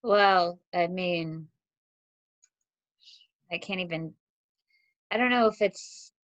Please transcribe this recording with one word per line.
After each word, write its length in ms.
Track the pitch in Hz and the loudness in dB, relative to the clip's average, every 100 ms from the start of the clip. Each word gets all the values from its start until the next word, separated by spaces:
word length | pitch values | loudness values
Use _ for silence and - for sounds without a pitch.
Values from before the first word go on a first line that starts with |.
Well, 560 | 240 202 196 190 175 180 _ | 4 4 6 4 2 -4 _
I 140 | 180 175 | -2 0
mean, 580 | 185 180 170 160 160 156 _ _ _ _ _ _ _ _ _ _ _ _ _ _ _ - - _ _ _ | -2 -2 -2 -4 -10 -14 _ _ _ _ _ _ _ _ _ _ _ _ _ _ _ -20 -20 _ _ _
I 80 | 170 | -12
can't 220 | - 185 | -8 -8
even, 340 | 180 160 160 - _ _ _ _ _ _ _ _ _ | -6 -8 -10 -14 _ _ _ _ _ _ _ _ _
I 60 | 220 | -2
don't 140 | 247 | 0
know 160 | 247 220 | 4 2
if 140 | 214 | 2
it's 520 | 202 - - - - _ | -2 -2 -18 -20 -20 _